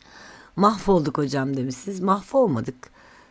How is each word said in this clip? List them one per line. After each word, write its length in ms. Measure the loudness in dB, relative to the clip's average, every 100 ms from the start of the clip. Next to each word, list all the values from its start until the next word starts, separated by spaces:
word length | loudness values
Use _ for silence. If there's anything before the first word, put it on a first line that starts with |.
| -20 -20 -20 -20 -12 2
"Mahvolduk 600 | 2 2 2 2 2 -2
hocam." 380 | -2 -2 -2 -2
demişsiniz. 440 | -4 -6 -8 -4
Mahvolmadık. 760 | 0 -2 0 2 2 2 -4 -8 -14 _ -20 -20 _